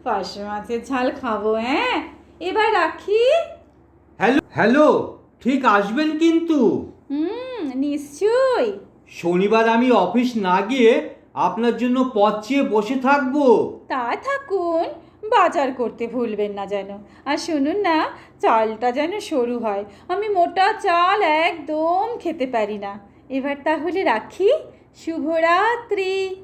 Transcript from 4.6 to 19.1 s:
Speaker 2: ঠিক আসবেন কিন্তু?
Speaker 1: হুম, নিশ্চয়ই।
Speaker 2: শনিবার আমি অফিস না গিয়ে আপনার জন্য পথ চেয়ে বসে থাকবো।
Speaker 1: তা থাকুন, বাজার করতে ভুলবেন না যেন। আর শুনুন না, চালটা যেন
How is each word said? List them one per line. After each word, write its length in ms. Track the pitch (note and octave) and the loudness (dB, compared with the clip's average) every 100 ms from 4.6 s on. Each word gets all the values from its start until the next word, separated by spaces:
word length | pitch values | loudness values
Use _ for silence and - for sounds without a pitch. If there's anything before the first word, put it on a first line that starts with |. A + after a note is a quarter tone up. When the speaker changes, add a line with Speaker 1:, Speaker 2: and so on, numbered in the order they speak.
| G#3+ C4 D4+ A3 - - - _ | 2 6 6 4 0 -10 -20 _
Speaker 2:
ঠিক 220 | A3+ C4+ B3 | -2 0 4
আসবেন 520 | G3+ G3 A3+ D#4 D#4 | 2 2 0 -2 2
কিন্তু? 760 | E4 E4 E4+ D#4 A3 C#3 - - _ | 2 2 2 2 2 0 -6 -16 _
Speaker 1:
হুম, 640 | C#4 E4 A4+ B4+ B4+ D#4 B3+ | -4 -4 -4 -8 -8 -8 -4
নিশ্চয়ই। 1040 | C#4+ C#4+ C#4+ - G4+ A#4+ C5 A#4+ A#3+ - - - - | -4 -4 -8 -4 0 2 2 2 -2 -4 -14 -20 -20
Speaker 2:
শনিবার 600 | - E3+ F3+ G3+ A3 A3+ | -8 -2 2 4 4 4
আমি 220 | A#3 B3+ | 4 4
অফিস 460 | A3+ F3+ A#3+ B3 A#3 | 4 4 2 0 0
না 240 | F#3 F3+ | 0 0
গিয়ে 480 | G3+ C4+ A3+ C#4 D#4 - _ | 0 4 6 6 0 -14 _
আপনার 440 | B2+ E3+ F#3 A#3 F#3+ | -2 -2 0 -2 0
জন্য 340 | B3 B3+ B3+ | 0 0 0
পথ 320 | G#3 G#3 G#3+ - | 4 2 2 -2
চেয়ে 180 | C#4 | 0
বসে 320 | A#3 G#3 G#3 C4 | 2 0 0 -2
থাকবো। 840 | B3+ C#4+ C4 D4 C4+ G3+ C3+ - - | 2 2 2 2 4 4 2 -6 -8
Speaker 1:
তা 280 | C#4 A#3+ G4+ | -6 -4 -6
থাকুন, 680 | B4+ C#5 C5+ G4 E4+ E4 F4 - - - G#4+ | -4 -6 -4 -4 -2 -2 -4 -8 -18 -16 0
বাজার 420 | A#4+ F4 E4 C4+ | 2 2 2 -2
করতে 360 | C4 A3+ - A#3 | -2 -6 -6 -8
ভুলবেন 440 | A3+ A#3 G#3 G#3 | -4 -4 -4 -4
না 140 | G3+ G3 | -6 -6
যেন। 320 | G3+ G3 G3+ - - - | -6 -6 -14 -18 -16 -6
আর 120 | D4+ | -6
শুনুন 380 | - D#4 C4+ G4 | -2 -2 0 0
না, 340 | G4 D#4+ A4+ - - - | 0 0 0 -6 -20 -4
চালটা 500 | G4+ A#3 A3 A3 B3 | 2 2 2 -2 -2
যেন 280 | B3 D4+ | -2 -4